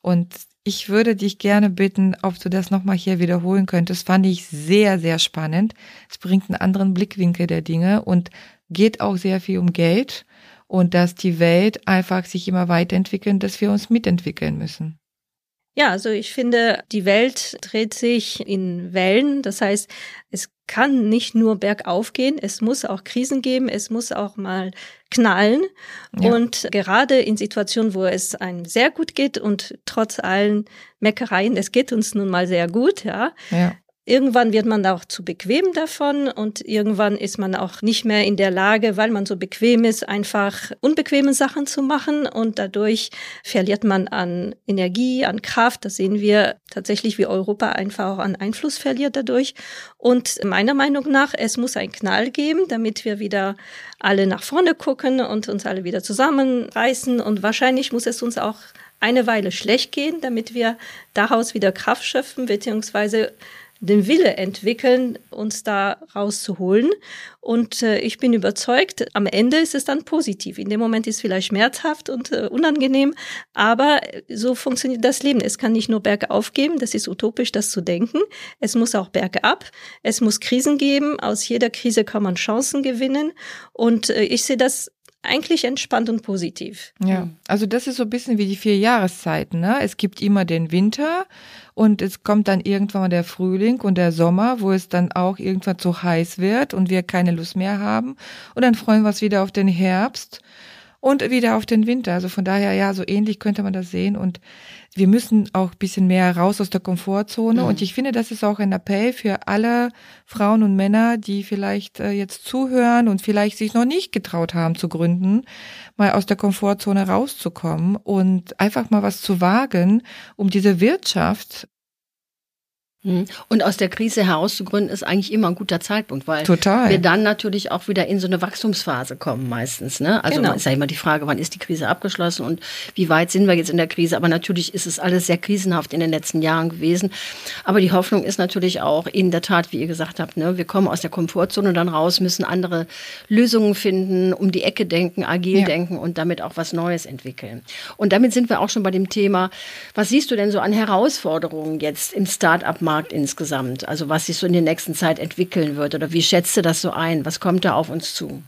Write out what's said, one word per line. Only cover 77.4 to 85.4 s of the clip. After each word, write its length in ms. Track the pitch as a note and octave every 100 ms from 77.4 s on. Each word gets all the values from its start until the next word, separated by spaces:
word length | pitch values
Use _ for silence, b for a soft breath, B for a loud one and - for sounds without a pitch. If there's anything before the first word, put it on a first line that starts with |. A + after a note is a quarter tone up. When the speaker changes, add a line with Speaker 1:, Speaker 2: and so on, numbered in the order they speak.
| B3
Speaker 2:
das 180 | G#3+ -
zu 120 | G3+
denken. 360 | F3 F3 A#3 D4+ G#4+ B B B
Es 140 | G#3+
muss 220 | A#3 A3+ G#3
auch 140 | F#3
bergab, 560 | - F#3 - G#3+ E4+ - B B B
es 200 | A3 A3
muss 180 | A3 -
Krisen 400 | - B3 C#4 D4
geben, 400 | C#4 C#4 D4 D4
aus 280 | G#3 G#3+ -
jeder 220 | A#3 A#3
Krise 340 | - A#3+ A3
kann 200 | G#3 G#3+
man 100 | G3
Chancen 480 | F3 - A3 C4+ C#4+
gewinnen. 500 | C4+ A#3 C4 C#4 D4+ - B B B
Und, 360 | - A3+ A3+ -
äh, 140 | -
ich 180 | G#3 A#3+
sehe 160 | - B3+
das 340 | B3+ - - _ _ _
eigentlich 420 | - C4+